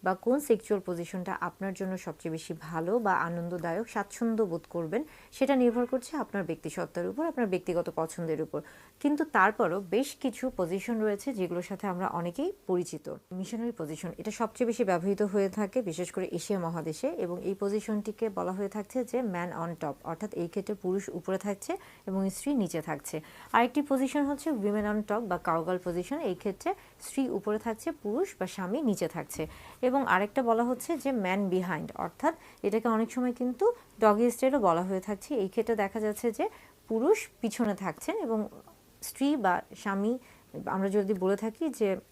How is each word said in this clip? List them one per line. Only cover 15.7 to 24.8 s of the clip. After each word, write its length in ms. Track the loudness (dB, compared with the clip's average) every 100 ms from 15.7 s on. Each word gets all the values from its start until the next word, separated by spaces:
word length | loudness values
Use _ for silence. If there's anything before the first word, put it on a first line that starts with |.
| 0
বিশেষ 300 | -2 -4 -4
করে 140 | -4 -4 -4
এশিয়া 220 | -2 0
মহাদেশে, 480 | 0 -2 -4 -2 -4 -2 -4
এবং 120 | -2 -4
এই 60 | -2
পজিশনটিকে 680 | 0 -2 0 -2 -2 -4 -4
বলা 240 | -2 -2 -2
হয়ে 120 | -4
থাকছে 280 | -4 -4 -4 -2
যে 60 | -2 0 -2
man 140 | -4 -4
on 80 | -6 -4
top, 120 | -4 -4 -8
অর্থাৎ 200 | -6 -6
এই 140 | -4 -4
ক্ষেত্রে 220 | -4 -4 -4
পুরুষ 200 | 0 -2 -2 -8
উপরে 180 | -4 -2
থাকছে 340 | -2 -4 -4 -6 -6 -14 -4
এবং 100 | 0 0
স্ত্রী 200 | -2 0 0
নিচে 180 | 2 -2
থাকছে। 340 | -4 -6 -4 -8 -8 -20 2 4
আরেকটি 260 | 4 2 2
পজিশন 340 | 2 2 2 0
হচ্ছে 180 | 0 -2 0
women 220 | 0 0